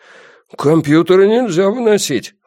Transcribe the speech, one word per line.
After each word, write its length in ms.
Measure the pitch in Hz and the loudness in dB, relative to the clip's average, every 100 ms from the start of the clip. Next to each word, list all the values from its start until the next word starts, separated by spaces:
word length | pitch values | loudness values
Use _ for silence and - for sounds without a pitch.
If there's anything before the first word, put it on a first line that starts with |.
| _ - - _ _ - | _ -20 -20 _ _ -4
"Компьютеры 680 | 139 160 147 156 170 185 196 | 0 0 2 0 2 2 2
нельзя 420 | 233 240 165 196 | 0 -2 -2 -2
выносить, 680 | 247 226 202 - 120 - _ | -2 0 0 -2 -6 -8 _